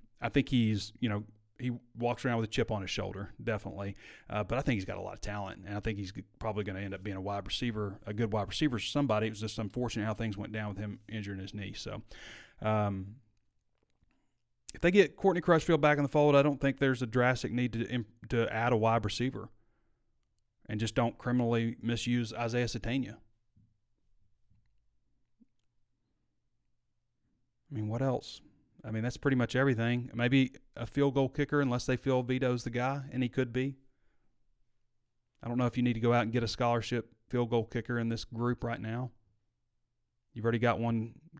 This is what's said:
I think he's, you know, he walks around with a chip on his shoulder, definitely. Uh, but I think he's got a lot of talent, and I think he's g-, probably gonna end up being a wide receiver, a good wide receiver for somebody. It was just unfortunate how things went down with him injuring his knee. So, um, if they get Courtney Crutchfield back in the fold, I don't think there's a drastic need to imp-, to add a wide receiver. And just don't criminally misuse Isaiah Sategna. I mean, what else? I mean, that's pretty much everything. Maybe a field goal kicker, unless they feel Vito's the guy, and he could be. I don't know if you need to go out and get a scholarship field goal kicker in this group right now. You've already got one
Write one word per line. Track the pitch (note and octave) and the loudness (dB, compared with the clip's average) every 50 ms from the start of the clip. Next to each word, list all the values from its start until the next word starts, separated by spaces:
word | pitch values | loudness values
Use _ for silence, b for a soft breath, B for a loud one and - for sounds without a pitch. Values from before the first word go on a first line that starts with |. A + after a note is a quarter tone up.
| - - _ _ | -18 -20 _ _
I | A#2+ A#2 | -8 0
think | - C#3+ C3 - | 2 2 2 4
he's, | C#3 B2 A2+ A2 A2 G2+ - - - - | 4 4 4 4 2 0 -2 -6 -6 -4
you | B2+ A2+ | -2 -2
know, | G#2 G#2 G#2 - - - _ _ _ | -2 -2 -4 -8 -14 -20 _ _ _
he | - A#2+ B2+ A#2+ A#2+ - - _ | -8 -6 -6 -6 -6 -10 -14 _
walks | A#2 A#2+ A#2+ A#2+ - - | -4 -2 -2 -2 0 0
around | B2+ A#2+ A2+ | 0 0 0
with | A2+ G#2+ | 0 0
a | - | 0
chip | - A#2 - A2 | 0 0 0 0
on | G2+ F#2+ | -4 -4
his | F#2 | -4
shoulder, | - - G2 G2 F#2+ F#2+ G2+ - - - A2 | -4 -4 -4 -6 -6 -8 -8 -10 -10 -8 -4
definitely. | A2+ A2 G#2 - G2+ - G2 G2+ G2+ F#2+ B B B B B B B | -4 -4 -2 -4 -8 -8 -8 -8 -8 -8 B B B B B B B
Uh, | - G#2+ G2+ | -4 -4 -2
but | G2 A2+ B2+ | -2 -2 0
I | |
think | C#3 C#3 B2 | 0 0 0
he's | G2+ F#2+ | 0 0
got | - G2 F#2+ | -4 -6 -8
a | |
lot | F#2+ F#2+ G2 | -8 -10 -10
of | - | -8
talent, | - G#2+ G#2 G#2 G2+ F#2+ - - F#2+ | -8 -6 -6 -6 -6 -8 -10 -12 -10
and | G2 G#2 | -8 -8
I | G#2 | -6
think | - A2+ G#2+ G2+ | -4 -4 -4 -4
he's | G2+ F#2 | -6 -8
g-, | G2+ G#2+ G2+ - _ _ | -8 -12 -14 -14 _ _
probably | - A2+ G2+ G#2 G2+ | -6 -4 -4 -4 -4
gonna | G2 F#2+ F#2+ | -4 -6 -6
end | G2+ G2 F#2+ | -6 -6 -8
up | F#2 F#2+ | -8 -8
being | G#2 G2 | -8 -6
a | F#2+ | -6
wide | F#2 G2+ G2+ G2+ F#2 | -4 -4 -4 -4 -4
receiver, | - - - B2+ A#2+ G#2+ G#2+ G#2 G2+ F#2+ - - | -4 -4 -2 -2 -2 -2 -2 -4 -4 -6 -8 -8
a | - G#2 | -8 -2
good | G#2 A#2 G#2+ G#2+ | -2 0 0 0
wide | G#2+ G2 - | 0 -2 -2
receiver | - - D#3 D3 B2 | 0 0 0 2 2
for | G#2+ - | 0 -4
somebody. | - - C#3+ C#3+ C3 G#2+ G#2+ G#2+ A2 | -2 0 0 2 2 2 2 2 0
It | |
was | G#2+ G2+ | -2 -4
just | A2 G#2+ - - | -6 -6 -4 -4
unfortunate | A2 G2+ - B2 B2 A#2 - A#2+ G#2 | -6 -4 -4 -4 -4 -2 -2 -2 -2
how | A2 G#2+ | -2 -2
things | - A#2 A2+ G2+ | -2 -2 -4 -4
went | G2+ G2+ - G#2 | -4 -6 -6 -6
down | A2 G#2+ G#2 | -6 -6 -6
with | G2 G2 | -6 -6
him | G#2+ G#2 G2 - - - | -6 -8 -8 -10 -12 -10
injuring | A2 A2 G2+ G2 G2+ F#2+ | -10 -8 -6 -6 -8 -8
his | F#2+ G2 - | -8 -10 -8
knee. | G#2+ G2+ G2+ - | -8 -8 -8 -10
So, | - - - G2+ G#2+ - B B B B B B B B B B B | -10 -10 -10 -10 -10 -12 B B B B B B B B B B B
um, | - A2 G#2+ G#2+ G#2 G2+ G2 F#2+ F#2 G2 A2 C3+ - _ _ _ _ _ _ _ _ _ _ _ _ _ _ _ _ _ _ _ _ _ _ _ _ _ _ _ _ - - | -2 0 2 2 2 0 0 -2 -6 -8 -12 -16 -20 _ _ _ _ _ _ _ _ _ _ _ _ _ _ _ _ _ _ _ _ _ _ _ _ _ _ _ _ -18 -10
if | - | 0
they | - F3 | 2 6
get | F3+ G3+ F3+ C#3+ - | 8 8 6 6 4
Courtney | - - G3 E3+ F3+ | 2 2 2 2 4
Crutchfield | - - E3+ D#3+ - - E3 D3+ | 4 6 4 4 6 4 4 6
back | D3 D3+ D3 | 6 6 4
in | D3 C#3+ | 4 2
the | C3+ | 2
fold, | - D3+ D3 D3 C#3+ | 4 4 6 8 8
I | C#3 C#3 | 8 6
don't | D3 C#3+ C3 | 6 2 2
think | - C#3 C3+ - | 0 0 2 2
there's | C#3 C3+ C3 A2+ B2 | 2 2 2 2 -2
a | |
drastic | A2+ A2 B2 B2 B2 B2+ B2 - - - | 0 2 4 4 4 2 2 -2 -2 -2
need | B2 B2 A#2+ A2 | 0 0 0 0
to | A2+ A2+ - | -2 -2 -2
imp-, | A#2+ B2 A2 - - _ - A2 | -2 -4 -4 -4 -10 _ -10 -2
to | B2 A#2 A#2 - - | 0 0 0 2 0
add | A2 A#2 B2 B2 | 0 2 2 2
a | |
wide | A2 G#2+ A2+ A2+ A#2 G#2+ | 4 4 4 4 4 2
receiver. | G2+ - - A#2+ C3 - G#2+ G2+ - - _ _ _ _ _ _ _ _ _ _ _ _ _ _ _ _ _ _ _ _ _ _ | 0 -2 0 -2 -2 -2 -4 -10 -12 -16 _ _ _ _ _ _ _ _ _ _ _ _ _ _ _ _ _ _ _ _ _ _
And | - G#2+ G#2 | -8 -4 -4
just | A2+ A2 - | -4 -2 2
don't | B2+ A#2 A#2 - - | 2 2 2 0 -4
criminally | - B2 B2 B2 A#2+ A#2 A#2+ A#2 A2+ A2+ A2+ - | -4 0 2 2 2 4 2 2 2 0 -4 -4
misuse | - A2+ A#2+ A2+ - B2 A#2+ B2 A#2+ A2 - | -2 -2 -2 -2 0 0 0 0 0 -2 -4
Isaiah | A#2 A#2+ A2+ A#2 A#2+ B2 | -4 -4 -2 0 0 0
Sategna. | A#2 - G#2+ - A#2+ A#2+ C3+ B2 - - - - _ _ _ _ _ _ _ _ _ _ _ _ _ _ _ _ _ _ _ _ _ _ _ _ _ _ _ _ _ _ _ _ _ _ _ _ _ _ _ _ _ _ _ - _ _ _ _ _ _ _ _ _ _ _ _ _ _ _ _ _ _ _ _ _ _ _ _ _ _ _ _ _ _ _ _ _ _ _ _ _ _ _ _ _ _ _ _ _ | 0 -2 -4 -4 -2 -2 -2 -2 -4 -8 -14 -20 _ _ _ _ _ _ _ _ _ _ _ _ _ _ _ _ _ _ _ _ _ _ _ _ _ _ _ _ _ _ _ _ _ _ _ _ _ _ _ _ _ _ _ -20 _ _ _ _ _ _ _ _ _ _ _ _ _ _ _ _ _ _ _ _ _ _ _ _ _ _ _ _ _ _ _ _ _ _ _ _ _ _ _ _ _ _ _ _ _
I | C#3+ | -8
mean, | A2 G#2+ | -6 -4
what | G#2+ A2 A#2+ C3+ | -4 -2 0 0
else? | C3+ B2 - - - - - - - - _ _ _ _ - - | 0 0 -2 -4 -8 -14 -16 -18 -20 -20 _ _ _ _ -16 -10
I | - | -6
mean, | G#2+ A2 A2 | -4 -2 -2
that's | B2 - | -4 -4
pretty | - - C#3+ C3+ | 0 2 2 4
much | B2 A#2+ A2+ - | 4 2 2 2
everything. | B2+ C3+ C#3 B2+ A2 B2 A#2 A#2+ B2 A#2+ - - | 2 4 4 4 2 2 0 0 0 -2 -4 -2
Maybe | A#2+ A#2+ B2 C3 C3+ C3 B2+ - - - - _ | 0 2 4 6 6 4 4 0 -8 -20 -16 _
a | - A#2 | -8 -8
field | - - C#3+ C#3+ C#3 B2 | -4 0 2 2 2 4
goal | C#3 C3+ C3 | 2 0 0
kicker, | - - C#3+ - D3+ D3 | 0 -2 -2 0 2 2
unless | C#3+ C3 A#2+ B2 - | 2 2 0 0 0
they | - B2+ | 0 -2
feel | A#2+ - C3+ C3 B2+ B2+ | 0 2 2 2 2 2
Vito's | A#2+ B2+ B2+ C3 B2+ B2 A#2+ - | 0 0 0 2 0 0 0 -2
the | B2 | -4
guy, | A#2 B2 B2 C3 C#3 C#3+ C3+ C3+ | -4 -2 -2 0 -2 -4 -6 -6
and | - B2+ B2+ | -2 -2 -2
he | A#2+ | 0
could | - C3 B2+ A#2+ A#2 | 0 0 -2 0 0
be. | B2+ C3 C#3 C3+ - _ - _ _ _ _ _ _ _ _ _ _ _ _ _ _ _ _ _ _ _ _ _ _ _ _ _ _ _ _ _ _ - | -2 -2 -2 -4 -8 _ -20 _ _ _ _ _ _ _ _ _ _ _ _ _ _ _ _ _ _ _ _ _ _ _ _ _ _ _ _ _ _ -8
I | - | -4
don't | A#2+ | 0
know | B2 B2 | 2 2
if | A#2+ - | 2 2
you | B2 B2 | 2 2
need | B2 A#2+ | 2 2
to | A2+ | 4
go | A2+ A#2 A#2+ | 4 4 4
out | A#2+ A2+ | 4 4
and | A#2 A2+ | 2 2
get | B2 A#2 | 0 0
a | A2 | 0
scholarship | - - B2 A#2+ A#2+ A#2+ G#2+ - B2 A#2+ - - _ _ _ _ | -2 0 2 2 2 2 0 0 -2 -2 -4 -6 _ _ _ _
field | - B2 B2 A2 | 0 0 0 2
goal | A#2+ A#2 G#2+ | 2 0 0
kicker | - - A#2+ A2 - B2 A#2+ | 0 -4 -6 -4 -2 -2 -2
in | A2+ A#2 | 0 0
this | A2+ A2 - | -2 -2 -6
group | - A#2+ A2+ A#2+ A#2+ A#2+ - - | -8 -6 -2 0 0 0 0 -2
right | A#2 A#2 - | -6 -6 -6
now. | - A2 A2+ A#2+ B2+ B2 - - _ _ _ _ _ _ _ _ _ _ _ _ _ _ _ _ _ _ _ _ _ _ _ | -6 -6 -4 -4 -6 -6 -10 -14 _ _ _ _ _ _ _ _ _ _ _ _ _ _ _ _ _ _ _ _ _ _ _
You've | A#2 G#2+ | -2 0
already | A#2 A#2 A#2 | 0 2 4
got | A2+ A#2 - - | 2 2 2 2
one | A#2 A#2 A2+ A2+ A2 A#2 A2+ - - - - - | 0 0 0 -2 -2 -4 -8 -16 -20 -20 -20 -14